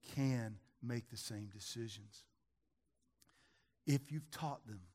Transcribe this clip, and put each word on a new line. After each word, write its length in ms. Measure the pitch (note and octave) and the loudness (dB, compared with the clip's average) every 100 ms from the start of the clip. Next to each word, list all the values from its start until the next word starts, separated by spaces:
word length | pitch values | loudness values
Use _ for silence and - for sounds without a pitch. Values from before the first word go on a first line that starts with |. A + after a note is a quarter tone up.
| - | -4
can 420 | - C3+ B2+ A2+ G#2 - _ | 4 6 6 2 -4 -12 _
make 280 | A#2+ A#2+ A#2 | 0 0 -2
the 80 | A2+ | -8
same 320 | - G#2+ G#2 | -4 -4 -6
decisions 720 | G#2 - A#2 A2+ G#2 G#2 - - _ _ _ _ _ _ _ _ _ - _ - _ _ _ - | -8 -6 -4 -4 -6 -12 -18 -20 _ _ _ _ _ _ _ _ _ -20 _ -20 _ _ _ 4
if 240 | C#3 C#3 | 4 4
you've 200 | D3+ D3+ | -6 -6
taught 360 | - D#3+ C#3 A2+ | -4 -2 -2 -6
them 140 | G#2+ F2+ | -10 -12